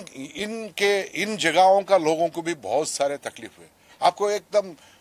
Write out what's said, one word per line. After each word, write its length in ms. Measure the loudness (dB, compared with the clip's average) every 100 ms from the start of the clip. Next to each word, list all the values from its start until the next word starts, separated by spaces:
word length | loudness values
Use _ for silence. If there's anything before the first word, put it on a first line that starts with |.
| -10 -14 -14 -10
इनके, 640 | -10 -10 -12 -2 0 0
इन 360 | -2 -6 -6 -2
जगहों 460 | 0 4 6 6
का 140 | 4 2
लोगों 320 | 2 0 -2
को 140 | -4
भी 120 | -8
बहुत 340 | -8 -4 -4 -2
सारे 280 | -2 -4 -4
तकलीफ 420 | -10 -14 -16 -18
हुए। 80 | -20 _ _ -2
आपको 280 | 0 2 0
एकदम 460 | -2 -2 -2 -2 -8 -20 _